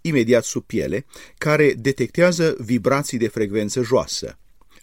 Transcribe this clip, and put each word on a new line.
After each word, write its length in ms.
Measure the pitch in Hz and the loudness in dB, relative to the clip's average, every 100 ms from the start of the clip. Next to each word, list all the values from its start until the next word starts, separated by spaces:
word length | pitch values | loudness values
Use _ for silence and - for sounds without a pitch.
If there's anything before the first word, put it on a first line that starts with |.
imediat 440 | 170 147 113 120 | -2 2 4 4
sub 200 | - 120 | 2 -6
piele 420 | - 113 67 98 - - - - | -4 -4 -2 -4 -8 -18 -20 -6
care 360 | 151 151 147 117 | 0 4 4 2
detectează 760 | 120 135 120 - 175 170 160 - | 0 -2 -2 2 2 2 0 -2
vibrații 600 | 110 123 98 135 143 123 | -2 -2 0 -2 -2 -2
de 100 | 110 | -2
frecvență 540 | 113 104 107 104 127 | -2 -2 -2 -2 -2
joasă. 560 | 117 123 76 - 104 - _ - _ - | 0 0 0 -6 -10 -14 _ -20 _ -6